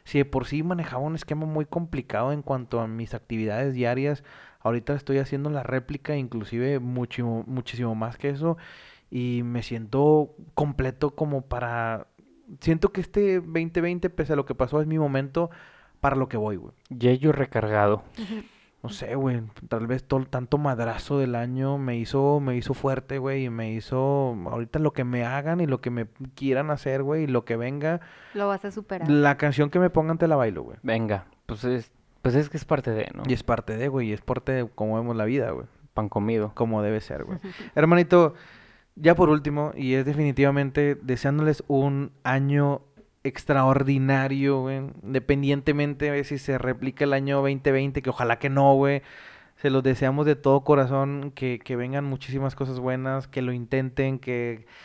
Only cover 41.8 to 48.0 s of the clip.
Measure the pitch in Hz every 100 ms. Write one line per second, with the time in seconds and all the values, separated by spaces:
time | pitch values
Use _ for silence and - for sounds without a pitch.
41.8 | 139 139 139 - 127 135 139 143 143 139
42.8 | - - - _ 139 - - 135 131 135
43.8 | 135 135 135 135 135 139 139 135 131 135
44.8 | 139 - 98 131 - 139 139 143 143 147
45.8 | 147 139 147 143 135 143 - 131 123 120
46.8 | 131 - 143 139 139 139 139 135 139 135
47.8 | 139 135